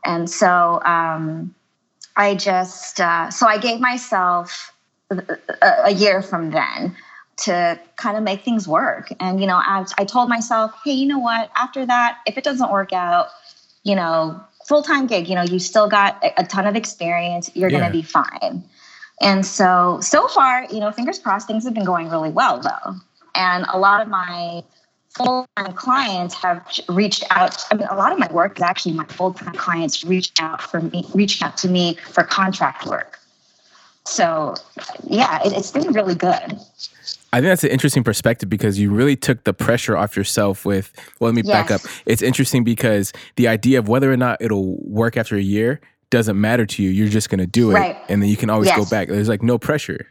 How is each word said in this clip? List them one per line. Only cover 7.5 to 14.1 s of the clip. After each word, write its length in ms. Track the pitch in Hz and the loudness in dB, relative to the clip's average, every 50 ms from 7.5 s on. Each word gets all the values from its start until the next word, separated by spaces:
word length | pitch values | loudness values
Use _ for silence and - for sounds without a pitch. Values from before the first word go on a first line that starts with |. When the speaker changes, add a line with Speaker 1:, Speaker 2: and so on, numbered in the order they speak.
| 180 175 175 170 165 165 - _ _ - | 0 0 0 0 -2 -4 -12 _ _ -6
Speaker 1:
kinda 200 | - 220 202 214 | -6 -4 -4 -2
make 220 | 220 196 196 196 | -2 -2 -4 -4
things 240 | - 247 233 220 185 | -2 -2 -2 -2 0
work. 460 | 165 156 170 185 175 - - - - - - | 0 0 2 2 0 -4 -6 -10 -16 -10 -6
And, 200 | 185 185 185 190 | -4 -2 0 0
you 60 | 196 | 0
know, 100 | 190 180 | 2 2
I, 280 | 180 - - 196 196 185 - - - | 2 2 0 0 -2 -4 -4 -4 -4
I 60 | 202 | -4
told 240 | 202 - 247 247 247 | 0 2 0 2 2
myself, 440 | 240 233 226 - 233 220 220 220 - - - | 0 -4 -2 -2 0 0 0 -2 -4 -8 -4
"Hey, 80 | 294 | -4
you 140 | 277 262 277 | -2 0 0
know 120 | 277 285 269 | 0 0 0
what? 320 | 240 233 226 226 220 - - | 0 0 -2 -2 -4 -2 -2
After 280 | 226 247 254 - 269 262 | -2 -2 -2 -4 -6 -2
that, 340 | 247 247 240 240 240 240 - - | 0 2 2 2 0 -2 -4 -8
if 120 | - - 269 | -6 -6 -4
it 60 | 262 | -4
doesn't 260 | 294 277 247 247 202 | -4 -2 0 -2 0
work 220 | 202 196 190 - | 0 -2 -2 -2
out, 340 | 185 185 180 175 175 175 - - - - _ - - _ _ _ _ _ | -4 -2 0 2 2 2 2 0 -6 -20 _ -20 -20 _ _ _ _ _
you 120 | _ 202 196 | _ -2 0
know, 440 | 190 170 165 | 0 0 0